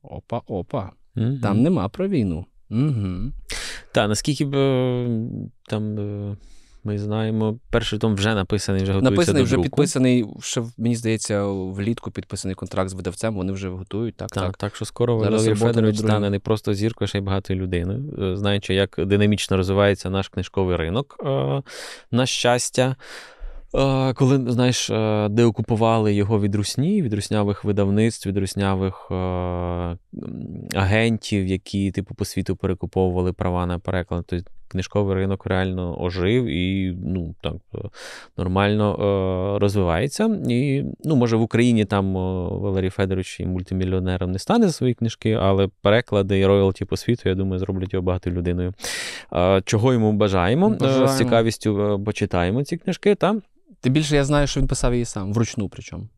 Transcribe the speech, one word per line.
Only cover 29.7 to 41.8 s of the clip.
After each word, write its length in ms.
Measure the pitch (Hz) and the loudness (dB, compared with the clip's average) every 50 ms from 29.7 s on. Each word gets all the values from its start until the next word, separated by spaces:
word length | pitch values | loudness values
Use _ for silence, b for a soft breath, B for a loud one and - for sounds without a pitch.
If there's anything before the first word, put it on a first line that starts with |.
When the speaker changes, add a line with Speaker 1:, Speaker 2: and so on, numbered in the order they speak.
| 87 87 87 87 85 - _ _ - - - - - - - - - - - - - | -4 -4 -4 -4 -6 -8 _ _ -14 -12 -12 -10 -10 -10 -10 -12 -12 -12 -12 -6 0
Speaker 2:
агентів, 720 | 98 98 95 104 110 113 117 113 107 - - 107 101 95 | 0 2 4 4 4 4 2 2 0 -2 -2 0 0 2
які, 440 | 92 95 92 _ - - 101 98 98 | 0 -2 -2 _ -4 -2 -2 -2 0
типу, 240 | 87 - 98 - - | -2 -4 -6 -6 -6
по 100 | - 101 | -8 -8
світу 320 | - - 98 95 - 95 | -4 -4 -4 -2 -2 -4
перекуповували 760 | - - 95 92 - - 87 - 95 95 92 90 90 90 92 | -2 -2 -4 -2 -2 -6 -4 0 0 0 2 2 0 0 -2
права 340 | 90 - 92 92 90 90 90 | -2 -2 -2 -2 0 0 -2
на 120 | 90 87 85 | -2 -4 -4
переклад, 480 | _ - 95 92 85 _ 90 87 82 | _ -4 -4 -4 -4 _ -4 -6 -4
то 100 | - 92 87 87 - - - - - | -4 -6 -6 -6 -8 -16 -16 -16 -8
книжковий 460 | - 95 92 - - 104 104 98 95 | -6 -6 -6 -2 -2 0 0 2 0
ринок 300 | 95 95 98 98 95 - | 0 0 -2 -2 -4 -2
реально 560 | - 95 92 92 95 92 92 90 87 78 - | -2 0 0 0 0 -2 -4 -4 -6 -4 -4
ожив 420 | - 90 87 92 90 95 113 127 123 | -4 -4 -2 0 0 2 2 2 0
і, 520 | 95 69 87 90 92 95 98 92 92 90 92 - | 0 -2 -2 0 0 0 -2 -2 -2 -4 -4 -4
ну, 300 | 69 92 92 85 82 85 - | -4 -4 -4 -4 -6 -10 -8
так, 120 | - 78 78 - _ _ - | -8 -8 -8 -8 _ _ -12
е, 40 | - - - B B B B B B B B _ | -10 -10 -10 B B B B B B B B _
нормально, 580 | - 90 90 92 95 101 101 104 107 104 104 92 | -4 -2 0 2 2 2 4 2 2 2 0 0
е, 640 | - 104 101 101 98 95 95 92 92 92 101 101 101 | 0 0 0 2 0 0 0 -2 -2 -2 -2 0 2
розвивається. 680 | 101 101 98 104 92 85 82 82 113 143 - - 214 226 220 190 127 123 | 2 2 2 2 2 2 2 2 0 -2 -2 0 0 0 0 0 0 0
І, 360 | 120 120 135 143 135 139 139 - - _ - | 0 2 2 2 0 0 -2 -4 -8 _ -2
ну, 120 | 151 160 | 2 4
може, 200 | 127 120 117 113 | 4 4 4 4
в 60 | 110 | 2
Україні 420 | 117 113 - 113 120 123 117 110 | 2 2 4 4 4 6 6 4